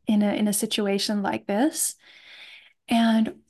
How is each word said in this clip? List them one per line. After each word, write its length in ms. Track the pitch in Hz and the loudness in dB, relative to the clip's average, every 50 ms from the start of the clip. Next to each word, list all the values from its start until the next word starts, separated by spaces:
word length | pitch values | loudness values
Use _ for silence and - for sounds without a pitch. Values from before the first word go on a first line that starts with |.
| _ | _
in 160 | - 214 208 208 | 0 2 2 2
a, 100 | 202 - | 2 0
in 140 | - 214 | 0 0
a 60 | 208 202 | 0 0
situation 680 | - 226 220 - - 208 196 196 202 - - 208 202 196 | -2 -2 -4 -2 -2 0 0 0 -2 -2 -2 -2 -2 -2
like 240 | 185 - - - - | -2 -4 -4 -4 -4
this. 480 | 202 208 269 330 - - - - - - _ - - - - - - - - - - - - - _ _ _ - | 0 0 0 0 0 -2 -4 -6 -6 -10 _ -20 -20 -20 -20 -20 -20 -20 -20 -20 -20 -20 -20 -20 _ _ _ -2
And 520 | 233 226 226 226 220 220 220 - - - _ _ | 2 2 4 4 4 2 2 0 -2 -8 _ _